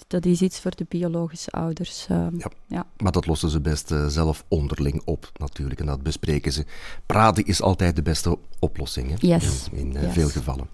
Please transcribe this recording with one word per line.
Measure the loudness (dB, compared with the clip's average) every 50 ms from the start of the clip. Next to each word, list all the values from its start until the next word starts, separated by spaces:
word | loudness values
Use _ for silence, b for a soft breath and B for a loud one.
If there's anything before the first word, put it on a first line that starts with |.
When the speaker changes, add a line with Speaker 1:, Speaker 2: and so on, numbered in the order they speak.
| -10
Speaker 1:
dat | _ -4 0 4
is | 4 4 4
iets | 4 0 0 -2
voor | -6 -6 -4
de | -4 -8 -4
biologische | -2 -2 -2 0 0 -2 -2 -4 -6 -10 -10 -8
ouders. | -4 -4 -4 -4 -4 -4 -6 -8 -8 -12 -4 0
Ehm, | 0 2 2 0 -2
Speaker 2:
Ja. | -4 -6 -8 -10 -10 -10
Speaker 1:
ja. | -8 -6 -6 -6 -8 -6
Speaker 2:
Maar | 0 0 2
dat | 2 2 2
lossen | 2 0 2 2 2
ze | 2 2
best, | 2 2 0 0 -2 -2
eh, | 0 0 0
zelf | 0 2 2 2 2 0 -2 -2
onderling | 0 0 0 2 0 0 0 0 0 0 -2 -2
op | -4 -4 -4 -6 -14 -10
natuurlijk | -8 -8 -8 -6 -6 -6 -6 -4 -4
en | -2
dat | -2 -2 -2 -2
bespreken | -4 -2 -2 0 0 0 2 2 0
ze. | -2 -2 -4 B B B B B B B B
Praten | 2 4 6 6 6 6 4 2
is | 2 0 2
altijd | 4 2 4 4 4 2 2
de | 2
beste | 2 0 0 2 2 0 0 0 -2 -8 -2 -2
oplossing, | -2 0 0 -4 -4 -4 -4 -4 -2 -2
hè? | 0 2 4
Speaker 1:
Yes. | 6 6 6 4 2 0 -2 -4 -6
Speaker 2:
In, | -6
in, | -4 -4 -4 -2
eh, | -2 -2
Speaker 1:
Yes. | 0 2
Speaker 2:
veel | 2 2 2
gevallen. | 0 -2 -2 -2 -4 -4 -6 -10